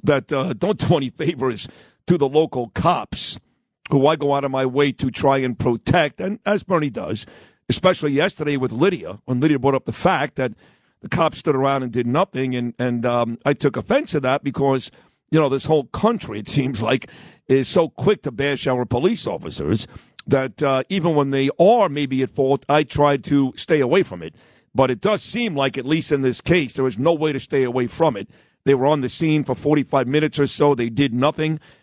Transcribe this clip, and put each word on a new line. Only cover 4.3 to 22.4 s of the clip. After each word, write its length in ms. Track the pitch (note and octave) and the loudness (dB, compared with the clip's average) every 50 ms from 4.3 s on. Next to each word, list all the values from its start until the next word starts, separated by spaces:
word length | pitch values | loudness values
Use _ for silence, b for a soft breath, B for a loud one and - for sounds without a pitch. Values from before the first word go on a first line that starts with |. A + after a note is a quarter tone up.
| C#3 | 0
out 100 | C#3 C#3 | 0 -2
of 80 | C#3 | -2
my 140 | C3 C3 C3 | -2 -2 -2
way 260 | C3 B2 C#3 C#3+ C#3 - | 0 0 0 0 0 0
to 160 | - - C3 | -2 -4 -6
try 260 | - - - C#3 C3+ C3+ | -4 0 2 2 2 2
and 200 | C3 B2+ A#2 - | 0 -2 -4 -2
protect, 640 | - B2+ A#2+ A2+ - - - F3 D#3 D3 - - | -2 -2 -2 -2 0 2 2 2 2 2 -2 -4
and 200 | F#3+ G2 - - _ | -6 -6 -6 -6 _
as 180 | G3 G#3 - - | -2 -2 -2 -2
Bernie 260 | - F#3+ E3 D3+ C#3+ | -2 -2 0 0 -2
does, 360 | G#2+ A#2 F#2+ D#2+ G2+ G#2+ - B B B B B B B B - | -4 -6 -6 -6 -6 -8 -8 B B B B B B B B -4
especially 420 | - - - F#3 F3+ - - D3 | -2 2 2 2 2 2 0 -2
yesterday 460 | C#3 C#3 D#3+ G3 - - D#3 D3 D3 C3+ | 0 0 0 0 -2 -2 -4 -2 -2 0
with 160 | C3 B2+ G#2+ | -2 -2 0
Lydia, 460 | A#2 D#3 G3+ F#3 B2+ E2 E2 G2 G#2+ - | 0 2 2 2 0 -6 -10 -12 -12 -6
when 160 | - B2+ B2 | -4 -2 0
Lydia 200 | C3+ D#3+ D3+ C3+ | 2 2 2 2
brought 160 | A#2+ C#3 C3+ | 2 0 0
up 100 | C3 - | 0 -2
the 80 | - A#2 | -6 -6
fact 420 | - - G3 F#3 D3 C#3 D3 - | 0 0 2 2 2 0 -4 -4
that 160 | - C3 A#2+ G#2 b b b b b b b b b | -4 -4 -4 -4 b b b b b b b b b
the 100 | - - | -10 -6
cops 280 | - F3 E3 D#3 D#3 - | -2 0 0 0 0 -2
stood 180 | - E3 C#3+ | -2 -2 0
around 280 | C3 C3+ C3+ C#3 C#3 C3 | 2 2 0 0 0 -2
and 80 | B2 | -4
did 160 | A#2 B2 A#2+ A#2+ | -4 -4 -2 0
nothing, 460 | B2+ D#3 F#3+ - - D3 C3+ C3 B2+ | 0 0 0 0 -2 -4 -4 -2 -2
and, 200 | B2 B2 A#2+ A#2 - | -4 -4 -6 -6 -4
and, 280 | B2 B2 A#2+ A#2+ A#2 | -4 -2 -2 -2 -2
um, 320 | B2 A#2+ A#2+ A#2 A#2 A#2 A#2 - | 0 0 0 0 -2 -4 -4 -2
I 80 | - D3 | -2 0
took 240 | - - C#3+ - - | 0 0 0 -2 -2
offense 340 | - - G#3+ C#4 - - | -2 0 0 0 0 -2
to 80 | - D3+ | -4 -2
that 220 | C3+ B2+ C3 D3 - | 0 0 0 0 -2
because, 480 | C#3+ - - C#3 C#3 C3+ C3 - - b b b b b b _ _ | -4 -4 -2 0 0 0 0 -4 -8 b b b b b b _ _
you 80 | - D#3+ | 2 2
know, 100 | D#3 C3+ | 2 2
this 160 | C3 C3+ - | 0 -2 0
whole 200 | - D#3+ D3+ B2+ | 0 0 0 0
country, 540 | - - - - A3 A#3+ - - - G#2+ A2 | -2 -4 0 0 2 2 0 -4 -8 -10 -8
it 100 | G#2 - | -8 -2
seems 320 | - D3+ C3 C3 C3+ G2+ | -2 0 0 0 -2 -4
like, 280 | A2+ A2+ B2+ C3+ - B B B B B B B B - | -2 -2 -2 -2 -4 B B B B B B B B 0
is 200 | C3 C3+ B2+ - | 2 2 2 2
so 220 | - F#3 E3 D3+ | 2 2 2 0
quick 320 | - - B2 E3+ G#3+ - - | -2 -2 0 0 0 0 -2
to 80 | C#3+ | -6
bash 360 | A#2+ G2 C#3 C#3+ C#3+ B2+ - C3+ | -6 -4 -2 -2 -2 -2 -2 -2
our 180 | B2+ B2 B2 | -2 0 -2
police 400 | G#2 - A#2+ C#3+ F#3+ A#3 - - | -2 0 0 2 2 0 0 -2
officers 640 | A2+ F#2 E2 - D#2+ - - D2 D2 G2 G#2+ - B B B B B B B - - | -6 -6 -6 -8 -10 -8 -6 -2 -2 -2 -2 -2 B B B B B B B -4 -2
that, 340 | C3+ C3+ C3+ C3 - - | 0 0 0 -2 -4 -4
uh, 220 | D3 C#3 C3+ C3 C3 - | -2 0 0 0 -2 -2
even 260 | F#3 G3 D3+ E3+ D#3+ | -4 -2 0 2 2
when 160 | D3 C#3+ C#3 | 2 2 2
they 180 | C3+ C3+ C3+ C3+ - - | 0 0 0 0 2 4
are 300 | - G3 A#3 A#3+ G#3 E3+ | 4 6 6 6 4 2
maybe 320 | C#3 D3 C#3+ B2+ C3+ C3 | 0 -2 -2 -2 0 -2
at 80 | C3 - | -2 -2
fault, 360 | - - | 0 0